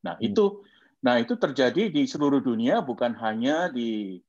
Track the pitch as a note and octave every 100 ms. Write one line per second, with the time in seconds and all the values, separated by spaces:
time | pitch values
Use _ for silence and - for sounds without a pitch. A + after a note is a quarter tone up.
0 | F3+ E3+ G#3+ G3+ G3+ G3+ - _ _ _
1 | B2+ B2 A#2 A#3+ F3 C3+ B2+ B2+ A3 D3
2 | C3 C#3+ D3 C#3 B2+ A2+ A#2+ A3 D3 A2
3 | G#2 A2+ A2 A2 B2 D#3 F3 B2+ A#2 G#2+
4 | G2+ F#2